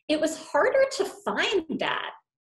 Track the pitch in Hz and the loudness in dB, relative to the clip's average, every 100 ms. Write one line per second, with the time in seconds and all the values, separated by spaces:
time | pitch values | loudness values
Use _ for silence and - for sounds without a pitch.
0 | - 311 311 - - 571 508 539 539 - | -2 0 0 -2 -2 2 4 4 2 0
1 | 381 - - 214 415 392 320 214 160 - | -4 -4 -4 -2 0 0 -2 -2 -2 -2
2 | - - _ _ | -6 -12 _ _